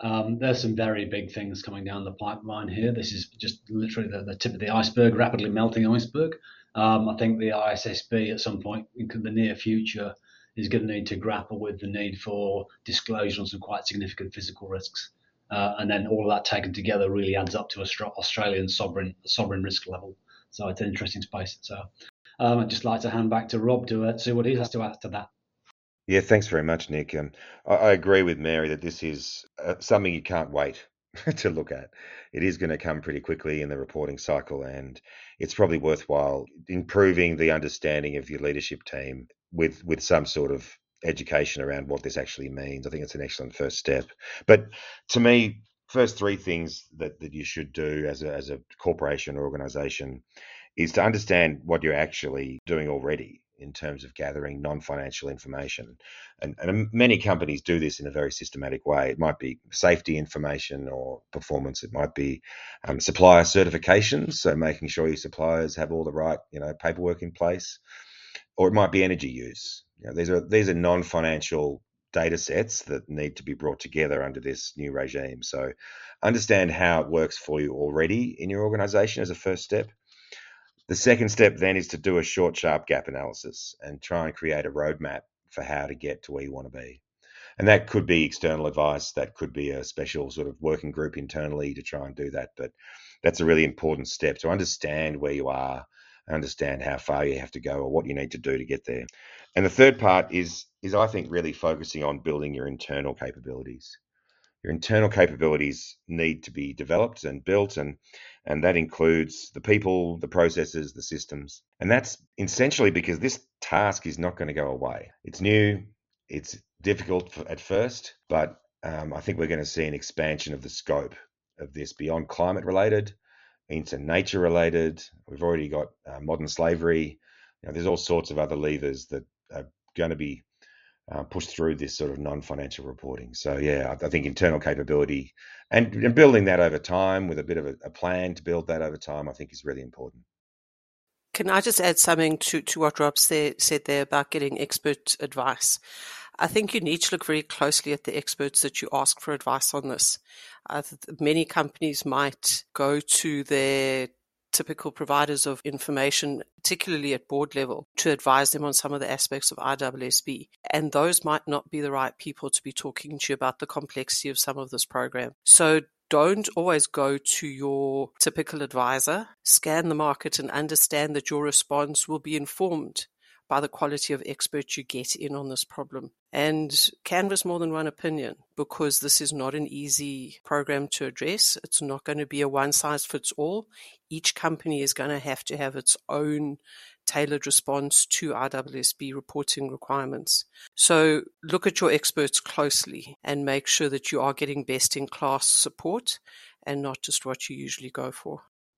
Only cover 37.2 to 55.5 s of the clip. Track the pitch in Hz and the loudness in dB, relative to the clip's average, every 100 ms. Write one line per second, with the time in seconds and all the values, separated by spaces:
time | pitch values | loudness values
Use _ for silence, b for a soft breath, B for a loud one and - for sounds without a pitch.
37.2 | 87 78 80 78 76 - 78 76 73 71 | 4 4 2 2 0 -4 -2 0 -2 -6
38.2 | 65 71 73 71 - - - 69 67 65 | -8 -6 -4 -4 -6 -10 -10 -10 -10 -12
39.2 | 62 _ _ 82 80 - 82 78 - 82 | -16 _ _ 0 0 0 -4 -4 4 2
40.2 | 71 78 69 69 - - _ _ 85 78 | 4 -2 -2 -2 -8 -20 _ _ -6 -4
41.2 | 73 76 73 73 69 69 69 71 67 - | 0 0 0 -4 -6 -6 -6 -6 -6 -8
42.2 | 65 - 67 67 69 69 69 76 73 71 | -8 -10 -12 -10 -10 -10 -10 -10 -10 -10
43.2 | 69 - 64 - 69 - - 67 - - | -10 -10 -12 -6 -6 -4 0 -2 -2 -14
44.2 | B B - 107 107 B B B - 123 | B B 8 8 8 B B B -2 4
45.2 | 117 120 110 107 _ _ _ 131 117 - | 8 8 4 -2 _ _ _ 2 2 2
46.2 | 101 98 92 85 80 - - 78 80 - | -2 0 -2 -4 -4 -10 -18 -10 -10 -8
47.2 | 78 76 76 82 71 69 76 76 76 69 | -12 -10 -8 -8 -8 -4 -4 -2 -4 -4
48.2 | 76 71 67 69 - - 90 82 71 71 | -6 -6 -8 -12 -14 -4 -2 0 0 -2
49.2 | 71 71 71 71 67 69 71 - 67 64 | -4 -6 -6 -6 -8 -6 -6 -6 -10 -12
50.2 | _ B B B B - 82 104 101 107 | _ B B B B -2 2 4 4 2
51.2 | 107 90 82 71 80 82 78 73 78 - | 4 6 6 2 -2 0 2 0 -2 -4
52.2 | 71 67 67 65 - 80 76 71 67 76 | -6 -6 -8 -10 -4 -2 -2 -4 -2 -4
53.2 | - - _ _ 69 73 78 69 69 - | -6 -18 _ _ -18 -10 -10 -10 -14 -8
54.2 | 73 73 71 71 73 73 73 71 67 - | -8 -6 -8 -6 -6 -6 -6 -8 -8 -8
55.2 | 69 65 67 | -10 -10 -10